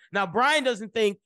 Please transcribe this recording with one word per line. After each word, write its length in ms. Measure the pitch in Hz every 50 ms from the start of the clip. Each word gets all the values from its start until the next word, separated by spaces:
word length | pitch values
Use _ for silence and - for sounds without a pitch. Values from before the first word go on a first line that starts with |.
| _ -
Now, 140 | - 202 196
Brian 360 | 180 160 220 254 285 311 302
doesn't 300 | 254 262 240 185 226 196
think 240 | - 226 214 202 202 - _